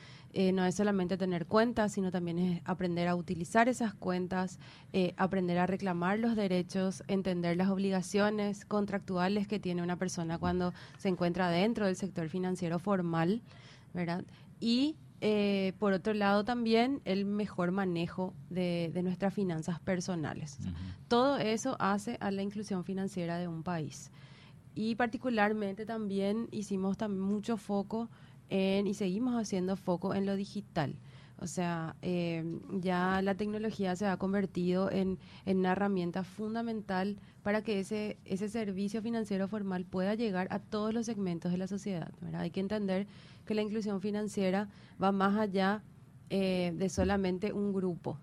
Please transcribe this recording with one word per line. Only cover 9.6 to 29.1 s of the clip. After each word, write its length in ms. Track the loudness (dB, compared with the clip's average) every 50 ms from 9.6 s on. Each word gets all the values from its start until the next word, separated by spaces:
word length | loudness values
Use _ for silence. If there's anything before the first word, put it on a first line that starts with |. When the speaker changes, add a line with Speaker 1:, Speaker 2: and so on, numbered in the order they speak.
| -2 -2 -2 0 0
Speaker 1:
una 140 | 0 0
persona 420 | 0 -2 -2 -2 -2 -2 -2 -2 0
cuando 340 | 0 2 2 2 2 0 -2 -4 -14 -18 -14
se 120 | -4 0 0
encuentra 420 | 0 2 2 0 2 2 2 4
dentro 340 | 4 4 4 4 2 2 2
del 100 | 0 0
sector 320 | 0 -4 -4 -4 -4 -4
financiero 520 | -2 -2 -2 -2 -2 -2 -2 -2 -2 -2 0
formal, 640 | 2 2 2 2 2 2 2 2 4 2 2 0 -2 -10 -20 -20 -20 -20 -20 -20 -20 -10 -6
¿verdad? 320 | -4 -2 -2 -2 -4 -6 -10 -14 -20 -20 -20 -10 -4
Y, 360 | 0 2 2 4 2 0 0 -4 -14 -20 -10 -2
eh, 500 | 0 2 2 4 4 2 2 2 2 0 0 0
por 140 | 2 2 2
otro 200 | 2 2 0 0
lado, 300 | 2 4 4 4 4 2
también 580 | 2 0 0 2 4 4 6 4 4 2 -2 0
el 180 | 0 0 0 0
mejor 480 | 0 0 -2 -2 -2 -2 -2 0 0
manejo 640 | 2 0 0 0 0 0 -2 -2 -2 -4 -4 -4 -6 -10 -12 -6
de, 420 | -4 -2 0 0 0 0 -2 -2 -2
de 80 | -2
nuestras 320 | -2 -2 -2 0 0 0 0
finanzas 460 | 0 -2 0 -2 -2 -2 -4 -4 -4
personales. 800 | -2 -2 -2 -2 -2 -4 -4 -4 -4 -4 -4 -6 -10 -10 -10 -8
O 40 | -8
sea, 80 | -8 -6
Speaker 2:
Ujú. 60 | -6 -8 -10 -12 -10 -2
Speaker 1:
todo 300 | 2 4 4 4 4 2
eso 400 | 2 0 0 0 0 -2 -4 -2 0
hace 380 | 0 0 0 0 -2 -6 -6 -4
a 100 | -4 -4
la 120 | -2 -2 -4
inclusión 400 | -4 -4 -6 -4 -4 -4 -4 -2
financiera 540 | -4 -4 -4 -4 -4 -4 -4 -4 -2 -2
de 100 | -4 -4
un 160 | -4 -6 -6 -4
país. 480 | -4 -2 -2 -4 -6 -8 -12 -16 -18 -20 -20 -20 -20 -20 -20 -20 -20 -20 -20 -20 -12 -6
Y 200 | -4 -2 -2 2
particularmente 920 | 2 2 0 0 -2 -2 0 2 4 4 4 4 0 -2 -4 -4 -6 -6
también 640 | -6 -6 -4 -4 -2 0 2 2 2 2 0 -2 -4
hicimos 460 | -4 -6 -4 -2 -2 0 0 0 0
tam-, 200 | 0 -2 -2 -2
mucho 380 | 0 0 0 0 0 0 -2 -4
foco 540 | -4 -2 -2 -2 -2 -2 -2 -4 -4 -6 -6 -10 -18 -20 -20 -20 -20 -10 -2
en, 360 | 0 2 2 4 4 2 2
y 80 | 2 0
seguimos 480 | 0 0 0